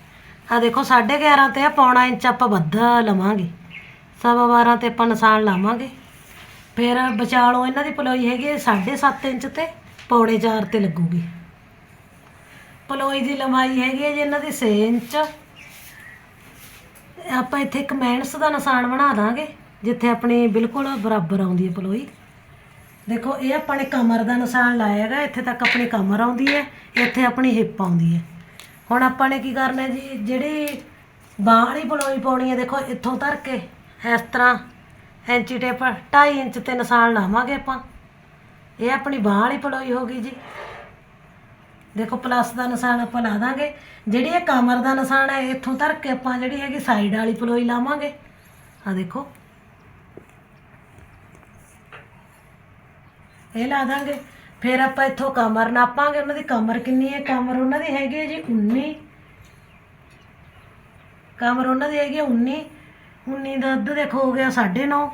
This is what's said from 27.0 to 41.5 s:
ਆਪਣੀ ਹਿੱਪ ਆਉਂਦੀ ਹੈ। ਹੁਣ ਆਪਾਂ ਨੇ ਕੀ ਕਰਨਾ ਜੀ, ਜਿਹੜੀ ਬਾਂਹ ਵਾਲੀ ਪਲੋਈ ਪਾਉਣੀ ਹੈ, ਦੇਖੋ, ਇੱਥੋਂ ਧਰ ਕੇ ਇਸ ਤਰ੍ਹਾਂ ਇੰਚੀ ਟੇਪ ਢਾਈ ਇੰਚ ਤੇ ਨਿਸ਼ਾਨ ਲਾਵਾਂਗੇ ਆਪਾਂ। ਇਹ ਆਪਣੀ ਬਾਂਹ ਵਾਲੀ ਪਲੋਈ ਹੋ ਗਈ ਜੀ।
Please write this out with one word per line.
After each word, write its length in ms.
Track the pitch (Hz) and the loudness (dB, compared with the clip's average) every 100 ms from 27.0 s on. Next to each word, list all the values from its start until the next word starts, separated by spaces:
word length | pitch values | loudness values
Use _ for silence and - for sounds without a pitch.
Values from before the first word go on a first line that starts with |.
| 240 240 | 0 2
ਆਪਣੀ 340 | 247 254 254 226 | 0 2 2 2
ਹਿੱਪ 240 | 220 - | 0 -2
ਆਉਂਦੀ 340 | 185 170 165 170 | 0 2 2 0
ਹੈ। 60 | - - - - - - - | -4 -14 -20 -20 -20 -14 -2
ਹੁਣ 120 | 247 | 2
ਆਪਾਂ 260 | 262 254 262 | 2 2 0
ਨੇ 100 | 269 | 0
ਕੀ 160 | 262 | -4
ਕਰਨਾ 340 | 254 262 262 262 | -2 -2 -2 -4
ਜੀ, 120 | 254 | -6
ਜਿਹੜੀ 840 | 269 254 208 254 294 302 294 285 - - - - - - | -8 -8 -4 -2 -2 -4 -4 -6 -12 -20 -20 -20 -16 -2
ਬਾਂਹ 260 | 202 226 240 | 4 6 4
ਵਾਲੀ 180 | 294 | 0
ਪਲੋਈ 340 | 247 294 277 269 | -4 -2 -2 -2
ਪਾਉਣੀ 320 | 262 254 254 | 0 0 0
ਹੈ, 60 | 254 | -2
ਦੇਖੋ, 220 | 247 277 | -2 -4
ਇੱਥੋਂ 380 | 269 247 240 254 | -4 -6 -4 -4
ਧਰ 200 | 285 294 | -4 -6
ਕੇ 240 | 269 247 175 - - - 226 | -6 -8 -10 -18 -20 -10 -2
ਇਸ 60 | 233 | -2
ਤਰ੍ਹਾਂ 380 | - 254 247 240 - - - - - - - | 0 2 2 2 -4 -20 -20 -20 -20 -12 -2
ਇੰਚੀ 300 | 247 220 254 | -2 0 -4
ਟੇਪ 260 | 254 - | -4 -2
ਢਾਈ 540 | 262 196 - 285 294 277 | -2 -4 2 6 6 4
ਇੰਚ 200 | 262 240 | -4 -6
ਤੇ 140 | - | -6
ਨਿਸ਼ਾਨ 420 | 247 233 240 233 | -4 2 4 4
ਲਾਵਾਂਗੇ 400 | 220 190 214 247 | 4 2 0 0
ਆਪਾਂ। 240 | 277 269 262 - - - - - - - - - - | -4 -6 -10 -12 -20 -20 -20 -20 -20 -20 -20 -20 -6
ਇਹ 120 | 233 | -2
ਆਪਣੀ 260 | 262 277 269 | -2 -2 -2
ਬਾਂਹ 220 | 208 202 | 2 2
ਵਾਲੀ 180 | 240 277 | 2 0
ਪਲੋਈ 340 | 277 269 262 | -4 -6 -4
ਹੋ 140 | 247 240 | -4 -4
ਗਈ 140 | 254 | -8
ਜੀ। 100 | 233 - - - - - - - - - - - - | -10 -12 -16 -16 -16 -16 -20 -20 -20 -20 -20 -20 -20